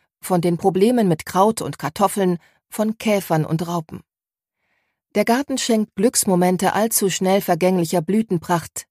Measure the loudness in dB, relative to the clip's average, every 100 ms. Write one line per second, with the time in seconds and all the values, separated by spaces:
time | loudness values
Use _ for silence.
0 | _ _ -2 0 0 0 0 2 2 4
1 | 2 0 -2 2 2 2 -8 -6 -8 0
2 | 0 2 0 -2 -8 _ _ -4 -4 -2
3 | 0 0 0 -2 0 -4 -2 -6 -8 -16
4 | -18 _ _ _ _ _ _ _ _ _
5 | _ -2 2 0 0 -4 0 0 0 0
6 | 0 2 0 2 2 2 0 0 0 0
7 | -2 0 0 0 0 0 2 2 0 -2
8 | 0 -2 0 -4 -2 -4 -4 -14 -16